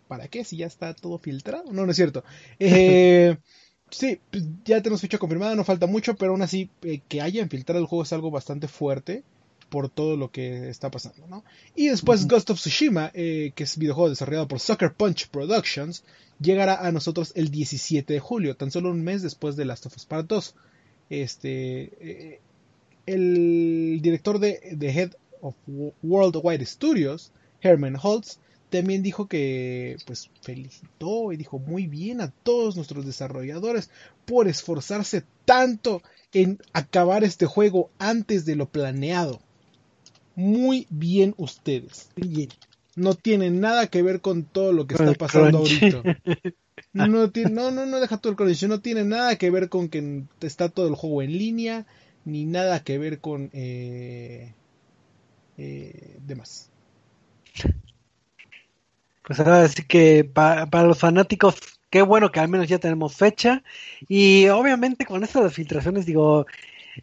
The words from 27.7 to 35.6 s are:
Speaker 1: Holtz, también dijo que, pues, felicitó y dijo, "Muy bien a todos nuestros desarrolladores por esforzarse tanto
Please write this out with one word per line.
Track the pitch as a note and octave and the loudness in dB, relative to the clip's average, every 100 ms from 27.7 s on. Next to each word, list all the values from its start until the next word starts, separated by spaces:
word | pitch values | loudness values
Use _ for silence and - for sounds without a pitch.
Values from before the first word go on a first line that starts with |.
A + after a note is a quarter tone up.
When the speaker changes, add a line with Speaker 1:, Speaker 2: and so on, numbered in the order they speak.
| D#3+ C3+ C3+ | 4 2 -4
Speaker 1:
Holtz, | G3 A3 - - _ _ _ | -2 -2 -4 -20 _ _ _
también | F3+ F#3 F#3+ | -4 -2 -2
dijo | G3 - G3+ | -4 -6 -6
que, | E3 C#3 C3 B2+ B2+ B2 B2+ - | -4 -4 -4 -6 -8 -10 -12 -16
pues, | A#2+ - _ | -16 -18 _
felicitó | - B2+ C3 - - - E3 A3+ A3 | -16 -16 -16 -20 -20 -12 -6 -6 -6
y | D#3+ | -8
dijo, | - C3+ | -10 -12
"Muy | C#3 F3 F3+ | -8 -6 -6
bien | D3 G3 A#3+ | -8 -8 -8
a | D#3+ - | -10 -6
todos | - A#3+ A3+ F3+ | -2 0 -2 -4
nuestros | D3 C#3+ C3+ | -10 -10 -10
desarrolladores | C3 C3+ C3 C3 E3 A3 A#3 - - - _ | -10 -10 -10 -10 -8 -6 -6 -8 -16 -20 _
por | - B3 G3 | -2 2 2
esforzarse | D3 - D#3+ - G3+ G3 C#3 - _ | 0 -6 -8 -6 -8 -4 -6 -8 _
tanto | - B3+ | 2 4